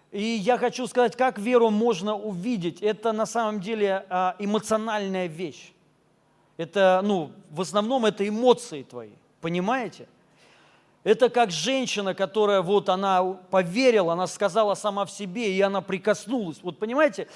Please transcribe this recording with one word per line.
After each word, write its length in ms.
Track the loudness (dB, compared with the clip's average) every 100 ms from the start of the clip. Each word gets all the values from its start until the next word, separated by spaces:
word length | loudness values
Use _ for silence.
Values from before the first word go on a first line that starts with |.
| _
И 100 | -6
я 360 | -4 -2 0 2
хочу 300 | 0 -2 -4
сказать, 300 | 2 2 2
как 220 | -2 0
веру 300 | 2 4 4
можно 440 | 4 2 0 -2 -6
увидеть. 680 | -6 -6 -4 -2 -4 -2
Это 300 | -2 -2 -2
на 140 | -2 -2
самом 340 | -2 -2 -4
деле, 460 | -4 0 0 0 -2
а, 260 | -2 -2 -2
эмоциональная 880 | -2 -2 0 -2 -2 -4 -4 -4 -4
вещь. 480 | -6 -10 -10 -20 _ _ _ _ _ _ _ _ -12
Это, 460 | -4 4 6 6
ну, 280 | 2 0 -2 -10 -14
в 120 | -8
основном 440 | -4 -2 0 2 0
это 220 | 0 -2
эмоции 560 | 2 4 4 0 -12
твои, 280 | -12 -14 -14 -18 _ _
понимаете? 680 | -4 -2 -2 -4 -6 -12 -20 _ _ _ _ _ _ _ _ _
Это 260 | 0 4 4
как 220 | 4 0
женщина, 600 | 0 -2 -2 -2 -4 -4
которая 480 | -2 -2 0 2 4
вот 280 | 4 2 2
она 340 | 0 2 2
поверила, 880 | 0 -4 -2 0 0 2 4 4 4
она 140 | 0 -2
сказала 480 | -2 0 2 2 0
сама 300 | -2 -4 -6
в 60 |
себе, 420 | -8 -10 -4 -2
и 80 | 2
она 200 | 2 0
прикоснулась. 800 | -4 -4 -2 -2 -2 -4 -4 -8
Вот 160 | -10 -8
понимаете, 480 | -4 2 2 0 -12